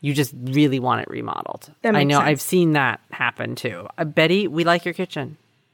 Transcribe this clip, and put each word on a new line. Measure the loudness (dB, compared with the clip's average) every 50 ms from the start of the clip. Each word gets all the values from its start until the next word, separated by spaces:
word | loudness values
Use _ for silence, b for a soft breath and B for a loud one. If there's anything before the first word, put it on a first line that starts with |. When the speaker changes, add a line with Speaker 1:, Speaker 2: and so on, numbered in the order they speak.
Speaker 1:
you | -4 -2 0
just | 0 -2 -2 -4 -8
really | -6 -2 2 4 4 4 2 0
want | 0 0 -2 -2
it | -4 -6
remodeled. | -8 -8 -8 -8 -8 -8 -8 -10 -12 -14 -16 -20 -12 _
Speaker 2:
That | -2 2 2
Speaker 1:
I | 4 4
Speaker 2:
makes | 4
Speaker 1:
know, | 4 4
Speaker 2:
sense. | 4 2
Speaker 1:
I've | 2 0
seen | 0 0 2 4 4 4 4
that | 4 2 0 -2 -4 _ -12
happen | -6 -4 -2 -2 -2 -4 -6 -8 -6
too. | -6 -6 -6 -6 -8 -12 -10 -6 -6
Uh, | -6
Betty, | -2 2 2 2 4 4 2 0
we | 0 0 0
like | 2 2 2 0 0
your | -4 -6
kitchen. | -6 -6 -6 -6 -8 -10 -10 -12 -18 _ _ _ _ _ _